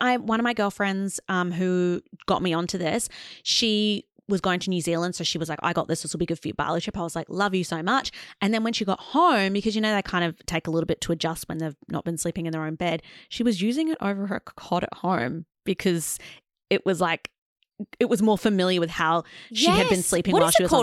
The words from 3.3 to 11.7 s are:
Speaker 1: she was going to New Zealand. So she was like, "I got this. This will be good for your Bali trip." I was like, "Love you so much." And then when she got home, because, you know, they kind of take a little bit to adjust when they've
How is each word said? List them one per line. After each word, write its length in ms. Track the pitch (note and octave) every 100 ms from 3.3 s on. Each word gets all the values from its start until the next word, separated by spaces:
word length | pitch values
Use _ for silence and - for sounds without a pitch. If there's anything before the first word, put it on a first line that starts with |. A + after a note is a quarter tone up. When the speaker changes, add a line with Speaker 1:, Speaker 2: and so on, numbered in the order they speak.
| -
Speaker 1:
she 640 | - - A#3 G#3+ G#3+ G#3 - _ -
was 140 | G3
going 180 | G3 F3
to 80 | F#3+
New 100 | F3+
Zealand. 320 | E3 E3 F3
So 100 | F3
she 140 | F3 E3
was 100 | D#3+
like, 120 | D3+
"I 100 | -
got 160 | E3+ -
this. 140 | E3
This 120 | -
will 60 | D#3+
be 60 | E3+
good 140 | E3
for 80 | -
your 80 | G#2+
Bali 260 | D3 E3+
trip." 160 | G#3 G3
I 40 |
was 120 | E3+ E3
like, 140 | -
"Love 240 | F3+ G3+
you 100 | F#3
so 200 | F3 E3
much." 280 | F3 C4 - - - -
And 140 | G3+ A3
then 80 |
when 100 | A3
she 120 | A3+ G3
got 140 | F#3+
home, 540 | - C#4 F4 A#3+ F#3+
because, 220 | G3 A3 G#3+
you 60 |
know, 120 | G#3+
they 80 | G#3
kind 220 | - F3+ E3+
of 180 | D#3+ -
take 180 | E3 -
a 60 |
little 160 | E3 E3
bit 120 | D#3
to 100 | -
adjust 360 | E3 E3 D#3+ -
when 120 | D#3+
they've 160 | D#3+